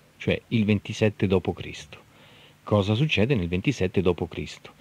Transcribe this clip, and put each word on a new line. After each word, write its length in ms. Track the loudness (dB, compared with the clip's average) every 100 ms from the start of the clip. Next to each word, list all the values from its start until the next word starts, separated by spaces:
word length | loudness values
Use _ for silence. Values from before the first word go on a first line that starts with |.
| _ _
cioè 240 | -2 -2 -2
il 160 | 0
ventisette 640 | 2 0 -2 0 0 2 2
dopo 260 | 2 0
Cristo. 460 | -6 -10 -14 -16 -20 -20 -20 -20 -20 -20 _
Cosa 300 | 0 2 2
succede 400 | 2 2 2 2
nel 140 | 2 0
ventisette 520 | -2 -2 0 0 2
dopo 280 | 2 0 -2
Cristo? 460 | -6 -10 -12 -20 -20